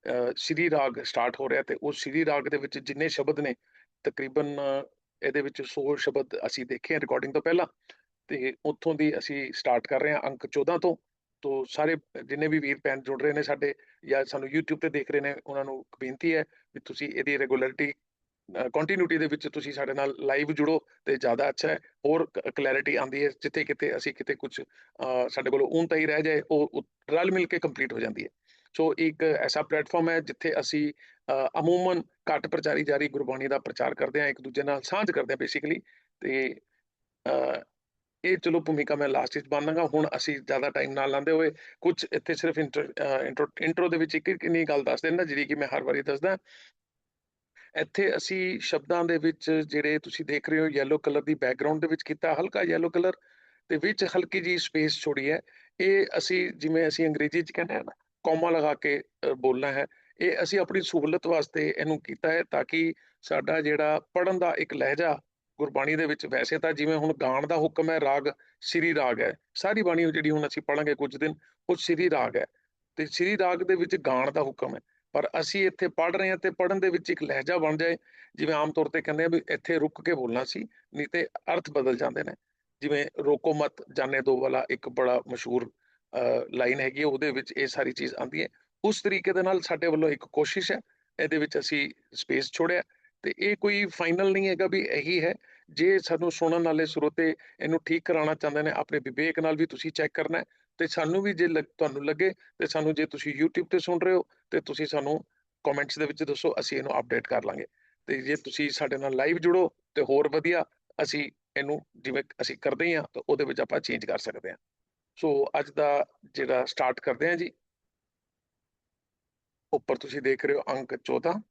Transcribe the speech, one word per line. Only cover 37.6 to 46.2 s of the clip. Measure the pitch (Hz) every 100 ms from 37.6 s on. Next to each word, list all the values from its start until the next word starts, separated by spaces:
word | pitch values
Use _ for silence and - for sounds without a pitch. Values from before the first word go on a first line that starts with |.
| - _ _ _ _ _
ਇਹ | 180 185
ਚਲੋ | 170 170
ਭੂਮਿਕਾ | 156 151 143
ਮੈਂ | 143 143
ਲਾਸਟ | 135 127 170
ਵਿੱਚ | 135
ਬੰਨ | 147
ਲਾਂਗਾ। | 147 160
ਹੁਣ | 160 156 156
ਅਸੀਂ | 135 - 143
ਜ਼ਿਆਦਾ | - 135 139
ਟਾਈਮ | 139 139
ਨਾ | 135
ਲਾਉਂਦੇ | 139 139 143
ਹੋਏ | 160 160 156 - -
ਕੁਛ | 175 170 -
ਇੱਥੇ | 156 -
ਸਿਰਫ | 151 165 160
ਇੰਟਰ-, | 147 147 143 -
ਅਹ, | 143 135
ਇੰਟਰੋ, | 139 135 147 -
ਇੰਟਰੋ | 160 165 175
ਦੇ | 165
ਵਿੱਚ | 160
ਇੱਕ, | 160 170
ਇੱਕ | -
ਇੰਨੀ | 165 165
ਗੱਲ | 156 147
ਦੱਸ | 127 127
ਦਿੰਦਾ | 160 175
ਜਿਹੜੀ | 165 143
ਕਿ | 139
ਮੈਂ | 147 139
ਹਰ | 143
ਵਾਰੀ | 135 143
ਦੱਸਦਾ। | 139 139